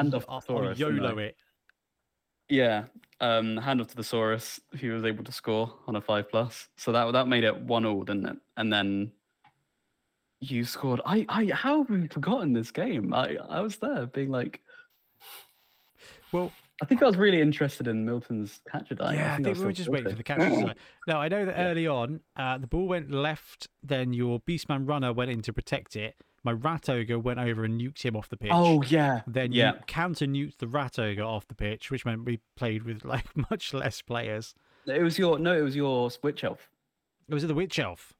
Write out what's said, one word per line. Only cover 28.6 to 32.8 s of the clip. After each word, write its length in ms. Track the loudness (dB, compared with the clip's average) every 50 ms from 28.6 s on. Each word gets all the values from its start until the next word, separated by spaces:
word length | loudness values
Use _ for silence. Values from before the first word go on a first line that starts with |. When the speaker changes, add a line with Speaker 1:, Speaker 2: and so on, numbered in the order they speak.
| 8 8 6
Speaker 2:
Oh, 40 | 6 6
yeah. 400 | 4 4 4 6 4 2 0 -2
Speaker 1:
Then 260 | -4 -2 -2 0 2
Speaker 2:
Yeah. 220 | 4 6 6 4 4
Speaker 1:
you 60 | 0 -6
counter 380 | -6 -4 -2 -2 -2 -2 -2 -2
nuked 320 | 0 0 -2 -4 -6 -8
the 100 | -8 -6
Rat 320 | -4 -2 -2 -2 -2 -2 -2
Ogre 240 | -2 -2 -2 -2 -4
off 240 | -4 -4 -4 -6
the 80 | -8 -6
pitch, 340 | -4 -4 -4 -4 -6 -6 -6
which 140 | -6 -4 -4
meant 200 | -4 -4 -4 -2
we 140 | -4 -4 -4 _ _ _
played 280 | -4 -2 -2 -2 -2